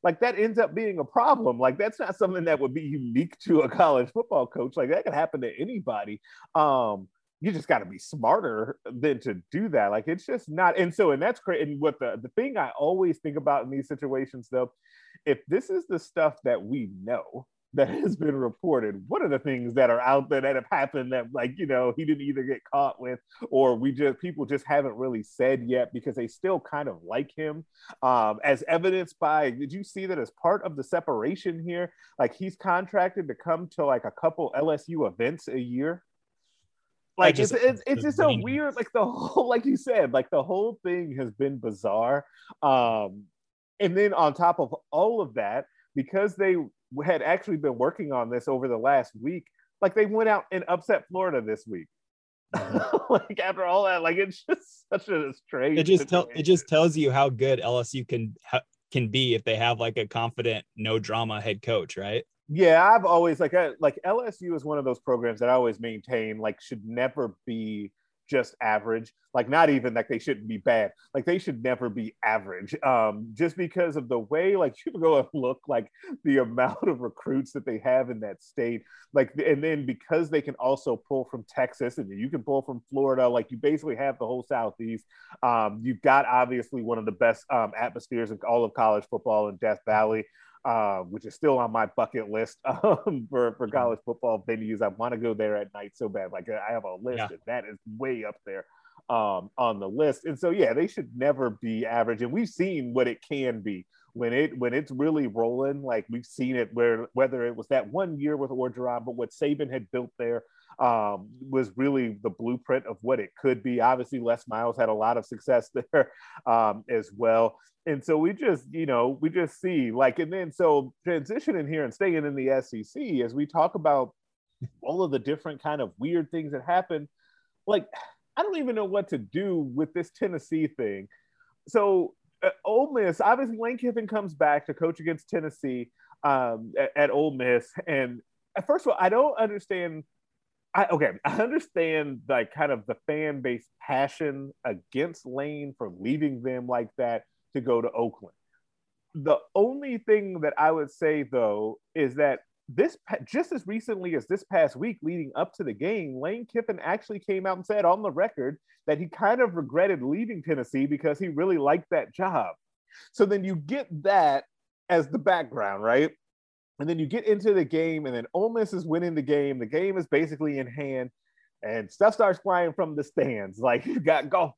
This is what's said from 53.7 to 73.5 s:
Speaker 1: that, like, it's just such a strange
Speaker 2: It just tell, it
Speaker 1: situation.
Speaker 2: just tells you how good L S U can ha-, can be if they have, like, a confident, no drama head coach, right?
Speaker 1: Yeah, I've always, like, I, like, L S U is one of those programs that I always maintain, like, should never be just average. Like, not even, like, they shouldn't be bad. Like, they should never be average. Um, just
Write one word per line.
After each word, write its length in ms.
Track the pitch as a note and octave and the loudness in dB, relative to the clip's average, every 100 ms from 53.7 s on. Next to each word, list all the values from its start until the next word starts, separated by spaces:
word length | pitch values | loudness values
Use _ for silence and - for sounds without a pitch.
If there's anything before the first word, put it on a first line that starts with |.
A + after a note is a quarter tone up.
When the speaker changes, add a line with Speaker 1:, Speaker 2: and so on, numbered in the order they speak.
| F#3 G3 | 4 4
Speaker 1:
that, 180 | F3+ | 2
like, 140 | E3 E3+ | 2 0
it's 280 | G3 F3+ - | -2 -4 -4
just 420 | F#4 - - _ | -4 -4 -20 _
such 140 | G3 - | -4 -2
a 260 | E3+ C#3+ | -2 -2
strange 460 | C3 _ C3+ C3+ D#3 | -8 _ -2 2 2
Speaker 2:
It 40 | D#3+ | 6
just 220 | F#3 C#3 | 4 6
tell, 160 | F3+ | 0
it 40 | - | 0
Speaker 1:
situation. 180 | D#3+ D#3 | -2 4
Speaker 2:
just 220 | F3 - | 4 6
tells 280 | D#3 E3 D#3 | 4 6 4
you 140 | D3 | 2
how 200 | C3 C#3 | 4 4
good 300 | A#2+ C3+ B2 | 4 2 2
L 200 | A2 B2 | 2 0
S 160 | A#2+ C3 | -2 -6
U 100 | A#2+ | -4
can 300 | A#2+ A2 - - | -4 -4 -10 -4
ha-, 160 | B2+ - _ _ | -4 -4 _ _
can 160 | C3+ A2+ | -2 0
be 260 | B2 B2+ | 2 2
if 100 | A2+ | 2
they 120 | A2+ A2 | 2 2
have, 240 | A#2 A2+ | 2 2
like, 180 | A#2 A2 | -2 -2
a 80 | G#2+ | -4
confident, 600 | A2+ A#2 A#2+ A#2 G#2+ - - | -2 -4 -2 -2 -2 -8 -8
no 240 | A2 A2 | -2 -2
drama 420 | G2 A2+ A2+ G#2+ | -2 -4 -2 -4
head 220 | A2 G#2 | -4 -4
coach, 340 | - A2 E2 - | -2 -2 -2 -8
right? 280 | G2 A2+ - _ _ | -4 -4 -6 _ _
Speaker 1:
Yeah, 320 | D3+ F3+ D#3+ F#3+ | 4 8 8 8
I've 180 | A3+ | 6
always, 380 | F#3 E3+ E3+ D3 | 6 6 4 2
like, 120 | D#3 | 2
I, 180 | F3+ D#3+ - | 2 0 2
like, 180 | D3+ - F3+ | 0 0 -2
L 160 | A3 | -2
S 180 | B3 - | -2 -8
U 140 | F3+ E3 | -6 -6
is 80 | |
one 140 | C#3 D3 | -4 -2
of 80 | C3 | -2
those 140 | B2 | -4
programs 420 | - B2 A#2+ G#2+ | -2 0 0 0
that 80 | A#2+ | 4
I 40 | |
always 260 | B2+ A#2+ G#2 | 4 4 -2
maintain, 580 | A#2 A2 - B2 A2 G#2+ | -8 -10 -4 -4 -4 -4
like, 240 | G#2+ G2+ | -6 -6
should 240 | - A#2 G#2+ | -12 -12 -8
never 500 | A#2+ C3 C3 A#2+ - - | -2 -2 -2 -6 -6 -8
be 460 | A2+ A2 G#2+ G2+ _ _ _ _ | -6 -6 -8 -10 _ _ _ _
just 260 | C#3 A#2+ _ | -2 -2 _
average. 520 | A2+ G#2+ G#2+ A2+ A2+ _ _ | 0 0 0 -4 -4 _ _
Like, 160 | B2+ A#2 | -4 2
not 200 | D3+ D#3 | 6 6
even, 240 | C#3 B2 | 4 2
like, 140 | A#2 A2 | -2 -2
they 120 | B2 | -4
shouldn't 280 | D3+ A#2+ G#2+ | -4 -6 -6
be 100 | A2 | -4
bad. 340 | C3+ A2+ G2+ - _ | 2 2 2 -4 _
Like, 120 | C#3 E3+ | -4 -2
they 120 | F#3 | -2
should 240 | - B2 | -2 -4
never 260 | B2+ B2 B2 | -2 -2 -4
be 260 | G#2+ A2 _ | -6 -10 _
average. 500 | A2 A2 F#2+ F2+ G2+ D#3 | 0 0 -2 -12 -10 -2
Um, 460 | C#3 B2 A2 G#2 A2+ | 2 4 2 0 -10
just 220 | G#2+ E3+ | -2 -2